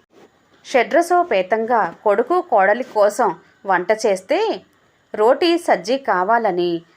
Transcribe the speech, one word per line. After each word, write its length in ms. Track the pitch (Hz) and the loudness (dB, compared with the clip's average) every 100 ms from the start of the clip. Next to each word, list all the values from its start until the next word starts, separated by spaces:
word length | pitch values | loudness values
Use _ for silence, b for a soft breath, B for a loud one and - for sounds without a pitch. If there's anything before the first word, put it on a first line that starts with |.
| _ _ - _ _ _ - | _ _ -20 _ _ _ -2
షడ్రసోపేతంగా 1300 | 247 220 285 339 359 349 196 185 220 226 233 170 - | 0 2 0 2 0 0 -2 0 -2 0 0 -2 -2
కొడుకు 380 | 214 202 233 349 | 0 0 0 -2
కోడలి 420 | - 220 190 226 | 0 2 2 0
కోసం 560 | 247 214 202 208 214 170 b b 196 | -2 0 0 0 -2 -4 b b -2
వంట 260 | 180 180 | -2 0
చేస్తే 680 | 214 226 190 - 330 440 202 - _ _ _ _ 208 | -2 0 -2 -2 -2 -2 -6 -12 _ _ _ _ 0
రోటీ 420 | 220 - 349 339 | 2 2 2 0
సజ్జీ 400 | 330 190 180 269 | 0 -2 -2 -4
కావాలని 840 | 269 185 185 233 220 175 175 170 b | -2 -2 0 0 0 -2 -2 -4 b